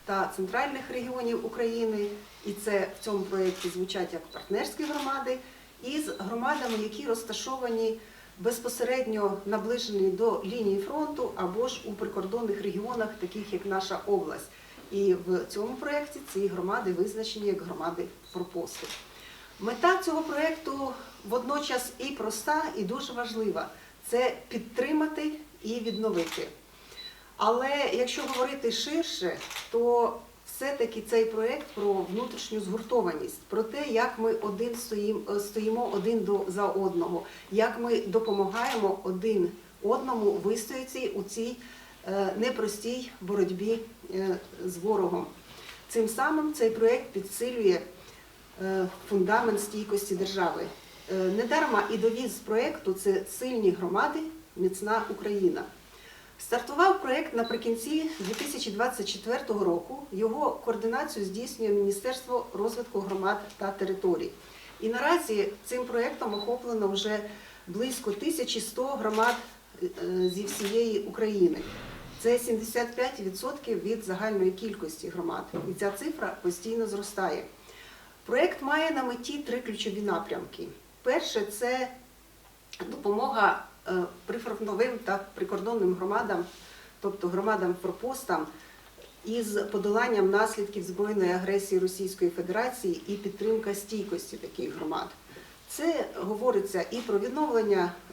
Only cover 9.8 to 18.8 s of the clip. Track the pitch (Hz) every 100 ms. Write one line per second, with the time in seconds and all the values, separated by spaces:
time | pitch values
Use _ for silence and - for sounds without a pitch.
9.8 | 226 202 190 185 220 180 190 240 208 196
10.8 | 196 294 311 294 494 - 180 202 247 247
11.8 | - 202 220 202 185 226 226 196 202 185
12.8 | 226 240 214 - 180 214 202 185 196 190
13.8 | 190 196 - 196 156 - - - - -
14.8 | - 196 196 175 175 180 - 202 220 262
15.8 | 294 294 294 - - 190 196 180 185 220
16.8 | 196 175 208 220 214 214 202 180 165 156
17.8 | 165 170 - - - 180 175 170 165 -